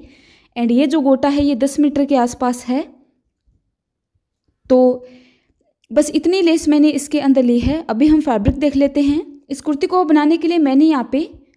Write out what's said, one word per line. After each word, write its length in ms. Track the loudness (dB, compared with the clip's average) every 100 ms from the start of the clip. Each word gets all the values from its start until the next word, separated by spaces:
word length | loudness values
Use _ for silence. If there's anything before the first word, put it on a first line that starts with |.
| -14 _ _ _ _ -6
and 140 | -2
ये 160 | 0 0
जो 140 | 0
गोटा 280 | 2 2 0
है 160 | 0
ये 100 | -2
दस 240 | 0 -2 0
मीटर 240 | 0 0
के 100 | 0 0
आसपास 480 | -2 -2 -6 -6 -6
है। 140 | -6 -6 _ _ _ _ _ _ _ _ _ _ _ _ _ _ _ _ _ 0
तो 80 | 4 4 0 -10 -20 _ _ _ _ _ _ -4
बस 200 | -2 0
इतनी 260 | -2 -2 0
लेस 260 | 0 0 0
मैंने 200 | 2 2
इसके 300 | 0 -4 -2
अंदर 220 | 2 2
ली 160 | 2 0
है। 240 | 0 -4 -4
अभी 180 | 0 2
हम 140 | 2
फैब्रिक 380 | 2 -2 -2 0
देख 180 | -2 0
लेते 260 | 0 0
हैं। 180 | 0 -2 -6 -16 -14
इस 100 | -10
कुर्ती 260 | -6 -4 -2
को 160 | -2
बनाने 320 | 2 2 2 0
के 120 | 0
लिए 100 | 0
मैंने 260 | 2 2
यहाँ 240 | 2 2 -2
पे 80 | -4 -6 -12 _